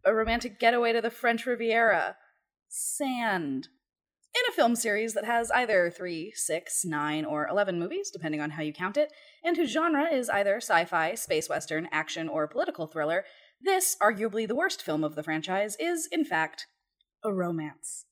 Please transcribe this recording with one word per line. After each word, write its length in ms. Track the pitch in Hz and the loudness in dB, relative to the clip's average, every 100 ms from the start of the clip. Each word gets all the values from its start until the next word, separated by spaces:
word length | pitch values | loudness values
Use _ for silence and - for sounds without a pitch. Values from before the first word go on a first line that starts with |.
a 80 | 190 | 4
romantic 440 | 220 220 240 247 202 | 2 2 0 -2 2
getaway 340 | 233 240 233 | 4 6 4
to 80 | 226 | 2
the 80 | 226 | 0
French 340 | 226 240 233 254 | 0 2 2 0
Riviera, 680 | 233 233 226 226 165 107 - _ _ _ _ _ | 0 2 4 6 4 2 -6 _ _ _ _ _
sand. 1000 | - - - 277 247 226 190 147 135 - _ _ _ _ _ _ | -8 -6 -4 -4 -2 0 0 -2 -4 -6 _ _ _ _ _ _
In 80 | 480 494 | 0 0
a 20 | |
film 200 | - 277 233 | 4 4 4
series 380 | 226 208 226 | 0 0 0
that 100 | 208 | -2
has 260 | 214 233 233 | 0 0 2
either 400 | 247 233 196 175 | 2 4 4 4
three, 420 | 175 180 165 190 | 0 -6 -6 -8
six, 480 | - - 160 - - | -6 -2 -2 -2 -4
nine, 400 | 180 151 147 151 | -2 -2 0 -2
or 220 | 151 151 151 | -2 -2 0
eleven 300 | 190 196 175 | 0 0 0
movies, 320 | 175 359 403 | -2 -4 -6
depending 300 | - 165 151 | -8 -6 -4
on 100 | 151 | -4
how 120 | 151 | -4
you 100 | 151 | -6
count 240 | 147 185 202 | -4 -2 0
it, 160 | 196 - - _ | -2 -4 -20 _
and 120 | 330 330 | -2 0
whose 140 | 294 | 2
genre 320 | 254 330 294 330 | 2 2 2 2
is 160 | 277 226 | 0 0
either 260 | 202 202 208 | 0 2 0
sci-fi, 580 | - 175 170 170 160 | 2 2 4 0 0
space 340 | 220 - 156 - | -2 0 0 0
western, 400 | 147 - 156 170 | -4 -2 -4 -2
action, 360 | 156 156 170 160 | -4 -4 -6 -4
or 180 | 156 151 | -2 -2
political 380 | - 180 180 156 | -2 -2 -4 -8
thriller, 380 | 160 151 175 196 - - _ | -2 0 -2 -4 -20 -20 _
this, 360 | 381 381 359 - | 0 2 0 2
arguably 440 | 208 202 220 208 220 | 2 2 -4 -2 -2
the 60 | 240 | 0
worst 260 | 370 - | 0 -2
film 220 | - 156 | -4 -2
of 100 | 156 | -2
the 80 | 156 | -4
franchise, 540 | 151 156 170 190 208 208 | -4 -4 -2 -2 -2 -2
is, 260 | 330 339 - | -4 -2 -4
in 140 | - | -2
fact, 420 | 294 160 160 - - _ _ _ _ _ | 0 0 -2 -6 -18 _ _ _ _ _
a 80 | 220 | -4
romance. 720 | 190 175 165 151 - - - - | -2 0 -2 -6 -10 -14 -14 -18